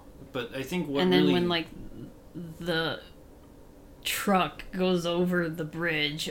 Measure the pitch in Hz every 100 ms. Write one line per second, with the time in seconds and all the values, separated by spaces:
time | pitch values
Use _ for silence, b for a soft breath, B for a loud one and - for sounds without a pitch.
0 | - - - 131 117 131 135 180 147 139
1 | 185 180 151 175 175 170 160 - - -
2 | - - - 165 170 160 170 160 160 -
3 | - - - - - - - - - -
4 | - - - 190 160 - - 185 185 180
5 | 170 170 180 180 165 165 156 160 170 156
6 | 147 156 190